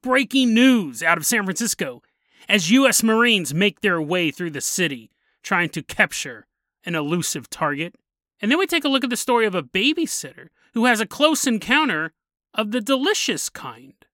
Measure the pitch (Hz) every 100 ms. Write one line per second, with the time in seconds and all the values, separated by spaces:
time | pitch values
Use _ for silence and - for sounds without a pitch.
0 | 254 254 233 269 254 226 262 247 165 117
1 | 165 170 - 233 190 185 226 - 151 120
2 | _ _ _ _ - 202 160 247 269 -
3 | 226 220 240 214 151 151 202 - 208 170
4 | 151 180 165 - 175 143 - - 170 131
5 | 110 _ _ _ - 185 175 - - -
6 | 190 - 143 113 - _ _ _ - 165
7 | 147 170 - 151 117 - 156 143 165 _
8 | _ _ _ _ 208 302 381 339 294 269
9 | 247 240 - 240 220 185 131 185 247 320
10 | 320 - 139 - - _ _ 233 240 220
11 | 220 - 294 311 - 220 - 269 302 160
12 | 160 _ _ _ _ - 214 247 220 269
13 | 285 415 - 175 - - 135 117 131 _
14 | _